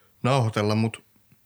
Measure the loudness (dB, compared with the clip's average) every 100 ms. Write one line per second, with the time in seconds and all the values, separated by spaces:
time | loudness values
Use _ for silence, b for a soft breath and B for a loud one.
0 | B _ 0 0 0 0 0 0 -2 -4
1 | _ _ _ _